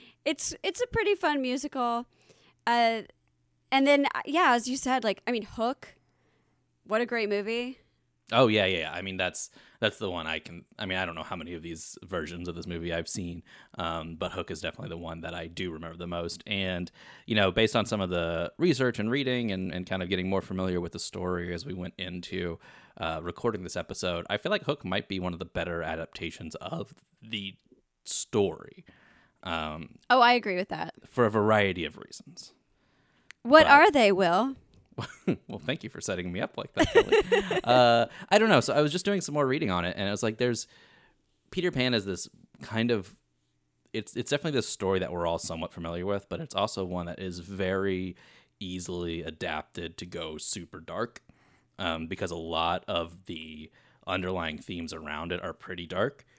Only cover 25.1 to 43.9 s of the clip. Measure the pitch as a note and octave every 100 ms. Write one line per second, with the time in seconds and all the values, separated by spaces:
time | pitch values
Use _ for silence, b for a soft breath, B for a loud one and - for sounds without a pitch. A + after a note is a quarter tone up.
25.1 | F#2+ F2+ E2+ E2+ F2+ E2+ E2+ D#2+ E2 E2
26.1 | - F2 - E2 - F#2 E3 - - _
27.1 | _ A2+ A2 G2 - _ _ _ _ -
28.1 | - - A2+ G2 D#2 - - - b b
29.1 | b b b - E2 D2+ D#2 D#2 - -
30.1 | C4 A#3+ B3 G#3+ F3+ G3 D#3 E3 - -
31.1 | - A#2 A2 G#2 G#2+ G2 F2+ D2+ - -
32.1 | - - - - _ _ _ _ _ _
33.1 | _ _ - A#3 D#4 D#4 C#4 F4+ C#4+ G#3
34.1 | F#3+ F3+ F3+ C4 C4 _ _ _ - -
35.1 | - - B2 - G2+ - - A2 - -
36.1 | F#2 F2+ F#2 - - - - - C5 -
37.1 | A4+ - G#4 - - - B2+ A#2+ A#2 A#2
38.1 | B B G#3 A3 D3 - C#3 D3+ F3 G3+
39.1 | G3+ E3 D3 C3+ C#3 G#2+ F2+ F2 F#2+ G2+
40.1 | G2+ A2+ A2 B2 A#2 - b b b b
41.1 | b _ _ - F#3 F3 C3+ B2+ A#2 G2
42.1 | F2+ - _ - - - A2 A#2+ A2+ F#2
43.1 | - _ _ _ _ _ _ _